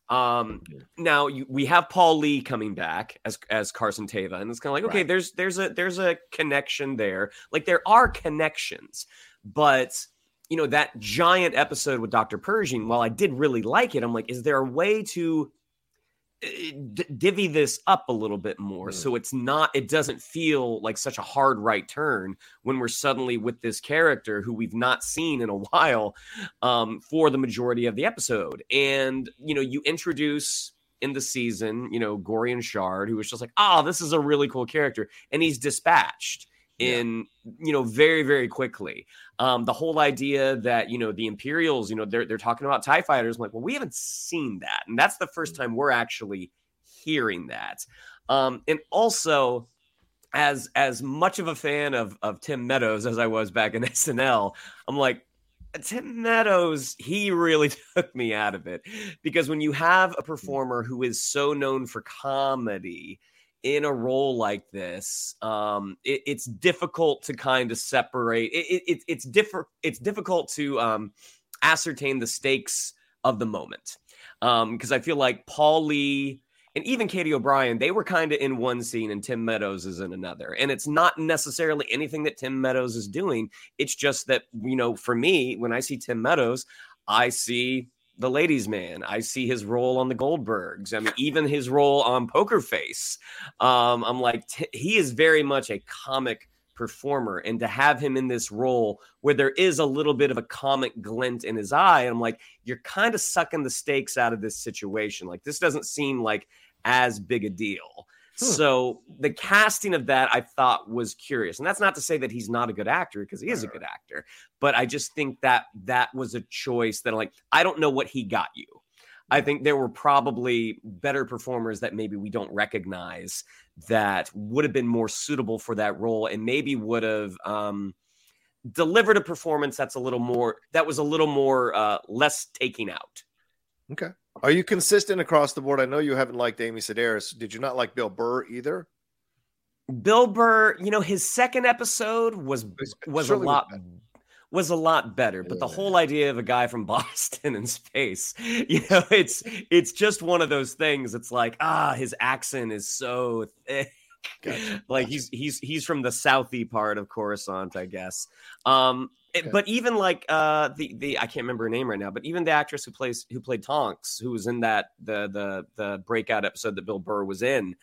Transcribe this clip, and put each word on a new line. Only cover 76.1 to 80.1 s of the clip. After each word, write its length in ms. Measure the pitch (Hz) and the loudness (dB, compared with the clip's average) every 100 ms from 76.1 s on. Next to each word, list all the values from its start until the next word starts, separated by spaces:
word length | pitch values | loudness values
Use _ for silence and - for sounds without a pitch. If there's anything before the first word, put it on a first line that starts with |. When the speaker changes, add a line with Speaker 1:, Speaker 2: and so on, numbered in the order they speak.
| 139 139 135 _ _ _ - | -2 -4 -8 _ _ _ -8
Speaker 1:
and 100 | 160 | -4
even 220 | 254 208 | -2 0
Katie 260 | 190 160 | -2 0
O'Brien, 440 | 139 135 139 127 113 | 0 4 4 4 2
they 120 | 139 | 0
were 120 | 202 | 0
kinda 380 | - 180 156 147 | 0 0 0 0
in 140 | 135 127 | 0 0
one 240 | 123 120 | -2 -2
scene 260 | 117 117 110 | -4 -4 -4
and 140 | 104 | -6
Tim 200 | 101 117 | -6 -4
Meadows 420 | 113 110 104 98 92 | -2 -2 -2 -4 -8
is 140 | 87 | -8
in 120 | 92 | -8